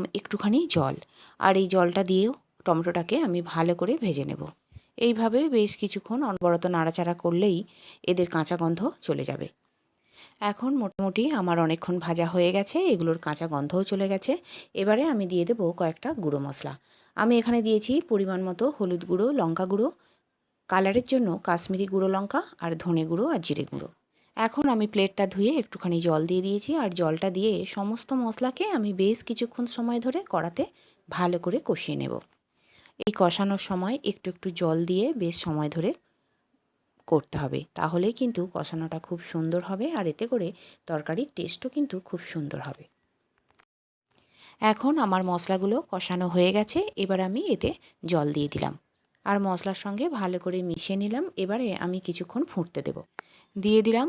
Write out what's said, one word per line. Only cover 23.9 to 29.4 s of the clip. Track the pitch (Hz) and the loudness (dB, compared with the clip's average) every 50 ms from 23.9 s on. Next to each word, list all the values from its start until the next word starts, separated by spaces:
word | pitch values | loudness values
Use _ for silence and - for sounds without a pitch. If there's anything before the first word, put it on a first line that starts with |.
| - _ _ _ _ _ _ _ _ | -16 _ _ _ _ _ _ _ _
এখন | - 220 226 - - 294 285 | -2 -2 -2 0 2 2 2
আমি | 240 220 208 | 4 2 2
প্লেটটা | 214 - 208 196 190 - - 202 | 0 2 2 2 2 2 0 -2
ধুয়ে | 190 190 190 202 233 311 311 | 0 0 2 2 2 2 2
একটুখানি | 220 - - - - 180 170 170 | -2 -4 -8 -6 -2 0 0 2
জল | 165 170 160 156 160 | 2 4 2 2 2
দিয়ে | 170 180 185 185 | 2 0 0 0
দিয়েছি, | 196 202 202 202 - 302 | 0 -2 -2 -2 -2 -2
আর | 320 254 196 175 | -2 -2 -2 0
জলটা | 175 175 156 160 160 - 190 | 0 0 0 2 0 -2 -2
দিয়ে | 175 190 202 220 202 175 185 | 0 0 0 0 0 0 -2
সমস্ত | 190 - 208 196 208 226 233 - - 277 | -6 -6 -4 -4 -4 -4 -6 -4 -2 -2
মশলাকে | 262 240 226 220 - 247 254 - - 359 427 - | 0 0 -2 -2 -2 -2 -2 -2 -2 -2 -2 0
আমি | 247 208 208 190 | 0 0 0 0
বেশ | 180 190 202 226 226 - | 2 2 2 2 0 -2
কিছুক্ষণ | - 233 - | -4 -4 -4